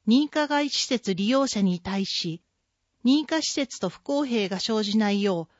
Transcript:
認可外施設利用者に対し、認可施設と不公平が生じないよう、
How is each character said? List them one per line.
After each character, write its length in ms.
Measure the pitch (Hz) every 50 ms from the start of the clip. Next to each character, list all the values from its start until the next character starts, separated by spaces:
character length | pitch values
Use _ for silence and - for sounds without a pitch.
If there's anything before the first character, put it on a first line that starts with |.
| _
認 220 | 214 226 269 302 294
可 180 | - 311 294
外 220 | 285 294 285 294 269
施 180 | - - -
設 280 | - 262 233 - 202 190
利 140 | 170 196 214
用 180 | 254 269 277
者 160 | 254 - 214 196
に 180 | 185 180 175
対 260 | - 190 196 196 196
し、 360 | - - - - 175 160 170 - _ _ _ _ _ _ _ _ _ _ _ -
認 220 | 240 269 302 302
可 160 | - 320 320 302
施 100 | - -
設 280 | 302 277 - - -
と 80 | - 175
不 120 | - -
公 240 | _ - 285 285 294
平 240 | 254 233 226 202 180
が 120 | 196 185
生 220 | - - 220 214 214
じ 160 | 202 202 220
な 120 | 214 202
い 120 | 202 202 202
よ 260 | 202 185 170 160 -
う、 40 | _ _